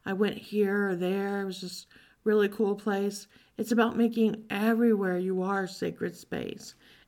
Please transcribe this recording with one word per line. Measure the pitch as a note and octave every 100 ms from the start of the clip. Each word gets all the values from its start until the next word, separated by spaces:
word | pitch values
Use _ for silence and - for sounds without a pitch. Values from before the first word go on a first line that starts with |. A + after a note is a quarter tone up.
| A3
I |
went | F#3+ G#3 -
here | - G#3 G3+ G3+ G3+
or |
there, | F3 F3+ G3 G3 G3+
it | G3
was | F#3
just | F#3 - - - _ _
really | A3 G#3+ G3+
cool | G#3 G#3
place." | G3+ G#3+ G3 G3+ G3+ - - _ -
It's | G#3+
about | A#3 A3+ -
making | A#3 A3+ A3 G#3+ -
everywhere | G3+ A3 A3+ A#3 G#3 F#3 F3+
you | F3+ F#3
are | F#3 G3 F#3
sacred | F#3 F3+ - F3+
space. | - - C#2+ A1 - - - - -